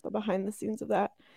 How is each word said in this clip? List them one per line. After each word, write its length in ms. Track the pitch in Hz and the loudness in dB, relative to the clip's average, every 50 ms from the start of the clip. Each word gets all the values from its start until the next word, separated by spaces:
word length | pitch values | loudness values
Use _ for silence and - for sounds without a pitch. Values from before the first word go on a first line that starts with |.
| - | -8
the 60 | - | -4
behind 360 | 196 214 208 220 185 190 190 202 | -2 -2 0 2 2 2 0 -2
the 40 | 214 | -4
scenes 300 | - - 214 214 214 214 | -4 -4 -4 -4 -4 0
of 60 | 220 | 2
that. 240 | 214 185 202 - - _ - - - | 2 2 2 2 -2 _ -20 -20 -20